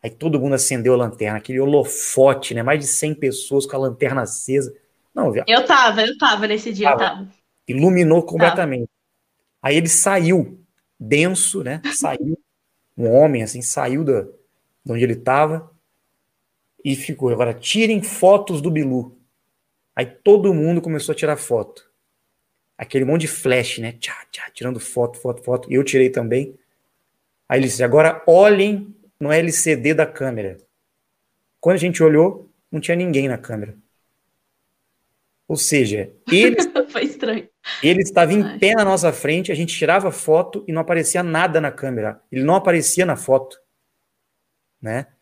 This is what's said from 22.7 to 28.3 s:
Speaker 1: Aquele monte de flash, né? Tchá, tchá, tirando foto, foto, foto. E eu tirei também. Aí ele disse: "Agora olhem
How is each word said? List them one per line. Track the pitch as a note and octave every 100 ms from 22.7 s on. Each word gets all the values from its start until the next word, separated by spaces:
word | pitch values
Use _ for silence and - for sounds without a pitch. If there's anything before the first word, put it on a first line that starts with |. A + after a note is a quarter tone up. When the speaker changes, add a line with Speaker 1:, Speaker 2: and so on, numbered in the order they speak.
| -
Speaker 1:
Aquele | - C3+
monte | C3 E3
de | D#3
flash, | - C3 B2+ A#2+ -
né? | A2+
Tchá, | A#2+ - - -
tchá, | - -
tirando | - B2 A#2+
foto, | - B2 A#2+ -
foto, | B2+ A#2+
foto. | - B2+ -
E |
eu | C3
tirei | C#3 C3+ C3
também. | C3 A2+ B2 C#3 - _ _ _ _ _ _ _ _ _
Aí | B2+
ele | C3
disse: | A#2+
"Agora | B2 C#3 D#3 D#3+
olhem | -